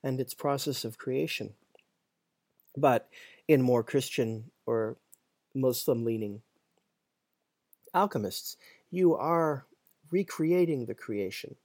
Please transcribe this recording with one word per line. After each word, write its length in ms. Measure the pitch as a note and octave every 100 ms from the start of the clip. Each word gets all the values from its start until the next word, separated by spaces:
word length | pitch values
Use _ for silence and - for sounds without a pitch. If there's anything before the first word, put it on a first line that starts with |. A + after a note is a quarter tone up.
and 180 | C#3 C3
its 140 | B2+
process 500 | - C#3+ C#3 D3 C3+
of 140 | A#2 -
creation, 560 | - C3 D#3+ - G#2 G#2 _ _ _ _ _ _ _ _ _ _ _ -
but 320 | C#3+ A#2 - - - - -
in 120 | D3
more 220 | B2+ A#2+
Christian 640 | A2+ C#3+ B2+ - A2+ A2 A2+ _
or 320 | - A2+ A2 - _ - _ _ _
Muslim-leaning 880 | C3+ C3 B2 - A#2+ A#2 A2+ G#2+ G2+ _ _ _ _ _ _ _ _ _ _ _ _ _ _ -
alchemists, 640 | F3 G3+ - G2+ - - - - - _
you 240 | F3 F3+ D#3+
are 480 | C#3+ E3+ D#3+ C#3 - _ _ _ _
recreating 760 | F3+ F#3+ - D#3 F3+ E3+ C#3+ A2+
the 80 |
creation. 600 | G#2+ - G#2 F#2+ - - -